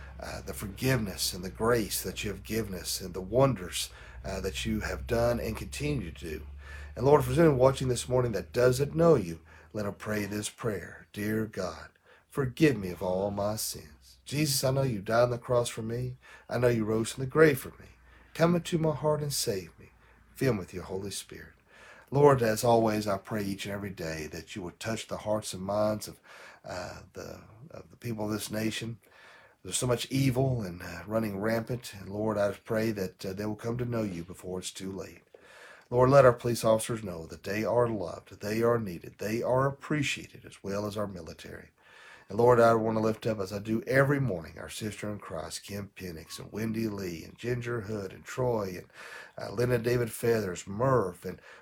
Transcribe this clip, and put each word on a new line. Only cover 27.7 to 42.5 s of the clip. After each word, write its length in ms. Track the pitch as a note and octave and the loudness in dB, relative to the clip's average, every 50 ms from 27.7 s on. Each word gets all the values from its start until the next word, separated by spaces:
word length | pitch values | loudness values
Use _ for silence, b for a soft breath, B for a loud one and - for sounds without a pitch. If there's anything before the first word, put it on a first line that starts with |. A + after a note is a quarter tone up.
of 120 | - - - - | -18 -20 -20 -20
the 60 | - - | -20 -14
people 280 | - A#2 A2+ A2 G#2+ | -8 -8 -6 -4 -2
of 60 | G#2 | -2
this 180 | G#2+ G#2 - - | -2 -2 -4 -4
nation. 480 | G#2+ A2 A2 A2 G#2+ - A#2 A2+ A#2+ - B B B B B B B B B B B B | -4 -2 -2 -2 -2 -4 -6 -8 -10 -12 B B B B B B B B B B B B
There's 160 | _ F#2+ F2+ - | _ -6 -4 -2
so 80 | - | 0
much 220 | B2 B2 A#2 - - | 2 0 0 0 -2
evil 540 | B2 C3+ C3+ C3+ A#2+ B2+ C3+ C3+ B2+ A#2+ G#2+ | 0 2 2 4 4 2 2 2 2 0 -2
and, 180 | F2+ E2+ F2 | -4 -6 -8
uh, 220 | F2 F2 F2 E2+ F2 | -10 -10 -10 -10 -8
running 340 | G2 G#2+ A2+ A2+ G#2 G2 F#2+ | -2 -2 0 0 0 -4 -2
rampant. 540 | G2+ A2 A2+ A2+ A2 - B2+ A#2 - - - G2 | -2 0 0 0 -2 -2 -6 -6 -6 -12 -14 -12
And 100 | F#2+ F#2 | -12 -8
Lord, 280 | G2 G#2 G#2+ A2 G#2+ G#2 | -6 -2 -2 0 2 2
I 140 | G2+ G2+ F#2+ - - | 2 0 0 -2 -4
pray 260 | - A#2 A2 A2 A2+ | -2 0 0 2 0
that, 320 | A2 G2+ F#2+ F#2 - _ - | 0 0 -4 -4 -6 _ -8
uh, 100 | G2 F#2+ | -8 -6
they 120 | G2 G#2 | -4 -4
will 100 | G#2+ G#2+ | -4 -4
come 220 | G#2+ - A#2 A#2+ A#2+ | -4 -4 -4 -4 -4
to 80 | B2 | -4
know 160 | A#2+ A#2 A2+ | -2 -2 -2
you 220 | A2 G#2 F2+ E2+ E2+ | -2 -2 -4 -6 -8
before 340 | F2+ F2+ - - F2+ F#2 F#2 | -10 -14 -14 -10 -8 -8 -6
it's 140 | F2+ - | -6 -8
too 200 | - - F#2+ F#2+ | -10 -8 -10 -8
late. 300 | G2 F#2 E2 F#2 E2+ E2+ - _ B B B B B B B B B B B B | -8 -8 -10 -10 -12 -18 -20 _ B B B B B B B B B B B B
Lord, 180 | B2 B2 B2+ B2+ | 4 6 6 8
let 160 | C#3 C#3+ C3 | 10 10 10
our 80 | B2+ A#2+ | 10 8
police 300 | - - B2 A#2+ A2+ - | 6 0 -2 -2 0 4
officers 400 | A2+ A2 A2 - - A#2+ A2 A2 | 4 4 4 2 -2 -6 -6 -6
know 240 | G2 F2 E2 D#2+ D#2+ | -8 -8 -8 -10 -12
that 160 | E2 E2 - | -14 -12 -8
they 200 | - G2 G#2+ A2 | -6 -4 -2 -2
are 240 | F#2+ G#2+ A#2+ A#2+ A#2 | 0 2 2 2 2
loved, 520 | A2+ G#2 F2+ E2 - - - - G2+ - | 0 -4 -4 -6 -8 -10 -14 -18 -16 -10
they 240 | - G2+ G#2+ A2+ A2+ | -6 -4 -2 2 2
are 160 | A#2 A#2+ A#2 | 2 2 2
needed, 360 | A2+ G2 F2 D#2+ - - - - | 0 -4 -8 -10 -12 -14 -12 -8
they 240 | G2 G#2 A2+ A#2+ F2 | -4 -4 -2 -2 0
are 240 | G2 B2 B2+ C3+ C#3 | 0 2 2 2 0
appreciated, 800 | C3+ - - - D3+ D3+ C#3 B2 - G#2+ - - - - - | -2 -4 -6 -4 -2 0 0 -2 -2 -4 -8 -14 -18 -20 -20
as 180 | - - - - | -20 -20 -14 -8
well 240 | G2 G2 G2+ G#2 G#2 | -4 -4 -2 -2 -4
as 100 | G2 G#2 | -4 -4
our 100 | G#2 G2 | -6 -6
military. 640 | G2 E2+ E2 D#2+ E2+ - - F2 F2 E2+ - - _ B B B B B B B B B B _ | -6 -10 -12 -14 -14 -14 -14 -14 -14 -14 -16 -20 _ B B B B B B B B B B _
And 80 | G2 G#2 | 0 4
Lord, 220 | A#2 A#2+ | 8 8